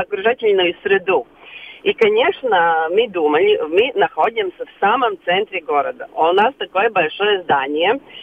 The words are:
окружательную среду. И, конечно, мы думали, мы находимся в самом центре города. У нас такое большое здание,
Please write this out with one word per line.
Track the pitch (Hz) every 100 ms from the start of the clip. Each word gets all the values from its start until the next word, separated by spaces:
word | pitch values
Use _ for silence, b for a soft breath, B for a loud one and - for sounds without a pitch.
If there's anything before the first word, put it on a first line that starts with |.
окружательную | 180 202 220 247 220 196 175 175
среду. | 196 196 180 175 - B B B B B
И, | 202
конечно, | 202 208 214 330 - 254 180 170 160 160
мы | 190 240
думали, | 180 151 151 208 208 151
мы | 175 262 196
находимся | 170 156 190 226 190 - 160
в | -
самом | 196 247 233 175
центре | - 185 208 185
города. | 156 147 131 127 131
У | - 160
нас | 190 220 -
такое | 196 190 226
большое | 196 156 - 208 196
здание, | 165 143 131 151 185 269 B B